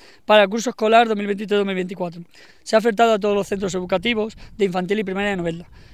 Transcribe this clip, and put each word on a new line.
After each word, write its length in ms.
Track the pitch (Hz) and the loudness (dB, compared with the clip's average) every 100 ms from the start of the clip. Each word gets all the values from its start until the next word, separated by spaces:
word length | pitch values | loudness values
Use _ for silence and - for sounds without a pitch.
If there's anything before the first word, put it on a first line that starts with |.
| - - - | -20 -8 4
para 160 | 214 | 4
el 80 | 196 | 4
curso 180 | 226 240 | 0 -6
escolar 400 | - 220 226 233 | -2 4 4 4
dos 80 | 214 | 0
mil 100 | 202 | -4
veintitrés 300 | 202 214 208 | -6 -2 -2
dos 100 | 196 | 0
mil 80 | |
veinticuatro. 460 | 185 180 196 175 170 170 - - - | -4 -6 -8 -10 -10 -18 -20 -20 -20
Se 140 | - 220 | -2 0
ha 40 | |
ofertado 340 | 226 208 233 | 2 4 4
a 40 | 214 | 4
todos 160 | 208 | 0
los 140 | 202 190 | -2 -2
centros 260 | 202 196 | -4 -4
educativos 640 | 185 180 185 220 220 220 - - - | -4 -2 -2 0 -2 -4 -8 -16 -2
de 80 | 196 | -2
infantil 320 | 180 180 202 | 0 -2 -2
y 60 | |
primaria 260 | 190 190 202 | -4 -4 -4
de 60 | 190 | -2
Novelda, 340 | 170 165 170 - - | -4 -6 -12 -20 -20